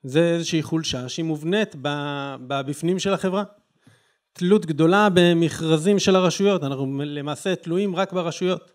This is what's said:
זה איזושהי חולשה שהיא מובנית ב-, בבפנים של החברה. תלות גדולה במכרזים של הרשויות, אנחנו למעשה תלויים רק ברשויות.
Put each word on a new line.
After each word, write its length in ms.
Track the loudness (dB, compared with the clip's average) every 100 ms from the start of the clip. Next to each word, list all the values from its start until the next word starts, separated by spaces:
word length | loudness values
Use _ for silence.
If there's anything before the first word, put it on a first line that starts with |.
זה 300 | -2 0 2
איזושהי 300 | 0 -2 -4
חולשה 460 | -2 -4 -4 -8 -8
שהיא 160 | -6 -6
מובנית 500 | -4 -2 -2 -2 -6
ב-, 540 | -6 -6 -6 -8 -8 -12 -6
בבפנים 520 | -6 -4 -4 -2 -2
של 140 | -2
החברה. 300 | -2 -2 -2 -6 _ _ _ _ _ _ _ _
תלות 320 | -4 2 4 4
גדולה 420 | 4 4 6 6
במכרזים 880 | 6 6 4 2 0 0 2 4 2
של 160 | 4 4
הרשויות, 480 | 2 2 0 2
אנחנו 380 | -2 -4 -4 -4
למעשה 520 | -6 -6 -8 -6 -4 -6
תלויים 400 | -2 -2 -2 -2
רק 180 | -2
ברשויות. 580 | -2 -4 -2 -2 -2 _